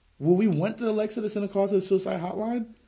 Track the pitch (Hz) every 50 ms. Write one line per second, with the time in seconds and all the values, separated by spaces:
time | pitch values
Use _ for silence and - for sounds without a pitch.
0 | _ _ _ - 139 156 180 180 220 214 170 147 170 220 220 - 240 220 214 214
1 | 214 214 - 247 214 208 - 208 202 196 - 196 196 190 208 190 185 - 196 185
2 | 190 - - 175 170 180 - - 214 233 240 247 226 - - - _